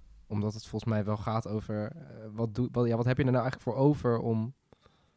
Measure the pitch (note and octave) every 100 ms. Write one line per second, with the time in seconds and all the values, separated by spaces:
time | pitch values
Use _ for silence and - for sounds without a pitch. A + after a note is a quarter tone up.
0 | - - - G#2+ G#2 G#2+ - A2 A#2 G#2+
1 | G2+ G#2 G#2+ A2 - G#2+ G2+ G#2+ G#2 D#3+
2 | C#3+ A2+ A2 G#2+ A#2 G#2 B2 B2 A#2+ A#2
3 | A#2+ B2+ C3 B2 A#2+ - - A2+ C#3+ D3
4 | B2 A#2 A#2 A2 A2+ - _ - _ _
5 | _